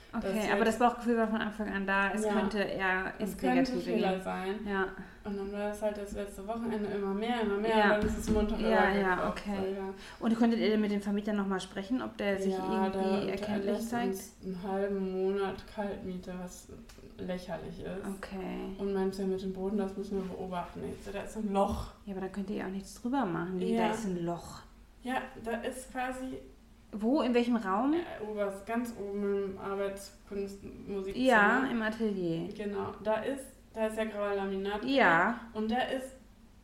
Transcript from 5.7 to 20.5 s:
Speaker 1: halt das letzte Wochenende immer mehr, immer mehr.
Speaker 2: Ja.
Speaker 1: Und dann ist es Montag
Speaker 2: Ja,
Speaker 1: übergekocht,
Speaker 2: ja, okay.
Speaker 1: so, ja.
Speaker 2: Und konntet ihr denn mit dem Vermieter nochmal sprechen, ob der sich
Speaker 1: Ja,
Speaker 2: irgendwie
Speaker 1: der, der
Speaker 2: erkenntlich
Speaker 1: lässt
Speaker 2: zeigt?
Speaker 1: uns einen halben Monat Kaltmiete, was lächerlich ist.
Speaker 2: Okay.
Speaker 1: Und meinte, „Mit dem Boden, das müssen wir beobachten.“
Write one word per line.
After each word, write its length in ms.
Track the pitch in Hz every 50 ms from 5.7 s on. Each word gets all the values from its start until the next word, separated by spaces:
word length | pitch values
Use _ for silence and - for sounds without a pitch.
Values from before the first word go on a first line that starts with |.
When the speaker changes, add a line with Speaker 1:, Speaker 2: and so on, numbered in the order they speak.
| 208 208 214
Speaker 1:
halt 140 | 214 208 208
das 160 | 202 196 -
letzte 340 | 202 202 202 - - 190 202
Wochenende 420 | 226 233 233 233 226 214 208 196
immer 240 | 196 202 196 196 196
mehr, 280 | 202 220 233 247 233
immer 160 | 220 202 202 202
mehr. 200 | 214 226 220 220
Speaker 2:
Ja. 60 | 208
Speaker 1:
Und 80 | 202 208 208 214
dann 60 | 220
ist 80 | 220 -
es 120 | - -
Montag 280 | 220 214 214 214 226 226
Speaker 2:
Ja, 300 | 220 220 220 214 208 196
Speaker 1:
übergekocht, 80 | 196 202 196 185 180 180
Speaker 2:
ja, 100 | 208 208
okay. 280 | 196 - - 208 202 190
Speaker 1:
so, 160 | 190 190 196
ja. 180 | 196 190 190 196 - - - - -
Speaker 2:
Und 200 | - 233 226 226
konntet 200 | 240 233 233 226
ihr 100 | - 202
denn 120 | 214 214
mit 80 | 214 202
dem 100 | 208 202
Vermieter 320 | 202 208 202 202 208 214 208
nochmal 260 | 208 196 196 196 185
sprechen, 420 | - - - 202 196 - 254 254
ob 160 | 220 220 - -
der 220 | 214 202 196 190
sich 140 | 196 196 185 185
Speaker 1:
Ja, 300 | 190 196 220 214 202 190
Speaker 2:
irgendwie 100 | 190 190
Speaker 1:
der, 240 | 190 190 202 202
der 80 | 202 - 196
Speaker 2:
erkenntlich 420 | 196 208 208 208 202 196 - 220 208
Speaker 1:
lässt 120 | - -
Speaker 2:
zeigt? 160 | 240 240 240 190 190
Speaker 1:
uns 200 | 190 - - - - -
einen 200 | 185 185 175 185
halben 480 | 196 190 196 196 196 202 196 190 190
Monat 440 | 185 185 190 190 196 196 196 190 - - - - -
Kaltmiete, 580 | 220 208 202 - - - 185 185 180 180 185 180 185
was 280 | 180 180 - - - - - - 233 - - - - - - -
lächerlich 600 | 190 180 180 180 - - 165 156 - - 170 175
ist. 260 | - 165 180 190 202 202 196 190
Speaker 2:
Okay. 580 | - - 196 190 185 180 185 185 190 190 196 196
Speaker 1:
Und 140 | 196 196 196
meinte, 300 | 190 190 190 190 196 196
„Mit 180 | 190 190 185 196
dem 100 | 190 185
Boden, 240 | 185 190 196 214 202
das 180 | 190 196 -
müssen 280 | 208 196 - 202 190 185
wir 120 | 185 -
beobachten.“ 460 | - 185 185